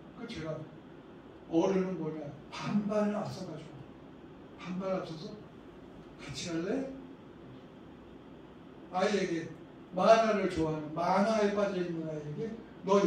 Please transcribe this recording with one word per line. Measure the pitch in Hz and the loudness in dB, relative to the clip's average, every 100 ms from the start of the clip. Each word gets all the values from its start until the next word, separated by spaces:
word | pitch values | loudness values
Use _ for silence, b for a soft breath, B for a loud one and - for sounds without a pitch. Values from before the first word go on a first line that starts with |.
| - - | -18 -12
그 | 226 | -10
제가 | 160 156 156 - - - - - - - - - | -6 -6 -6 -8 -14 -18 -18 -18 -18 -18 -18 0
어른은 | 165 190 190 185 170 | 4 4 4 2 0
뭐냐, | 156 156 143 - - | -2 -4 -8 -10 -12
반발을 | - 156 202 202 208 208 208 | -8 0 0 2 2 2 2
앞서가지고, | 135 - 170 151 - - - - - - - - - - | -2 -6 -8 -8 -12 -14 -16 -16 -18 -18 -18 -18 -18 -12
반발 | 170 185 190 | -6 -4 0
앞서서 | 185 147 160 - - - - - - - - - - - | 0 -2 -8 -10 -12 -14 -18 -18 -18 -16 -16 -16 -14 -12
"같이 | 135 175 | -8 -4
갈래?" | 165 185 269 269 - - - - - - 131 127 - - - - - - - - - - - - | -2 0 0 -2 -8 -14 -16 -18 -18 -16 -16 -18 -18 -18 -18 -18 -18 -18 -18 -18 -18 -18 -18 -6
아이에게, | 180 208 196 175 165 147 - - - - | 2 4 4 2 0 -4 -10 -16 -18 -6
만화를 | 180 214 226 220 202 185 | 6 10 10 10 4 2
좋아하는, | 160 160 156 151 160 | 2 0 0 -4 0
만화에 | 175 190 214 220 202 | 4 4 6 4 4
빠져있는 | 202 196 185 170 165 156 | 4 2 2 -2 -2 -4
아이에게 | 151 147 175 226 - - - 185 | -6 -6 -4 -6 -6 -12 -8 6
"너 | 196 | 8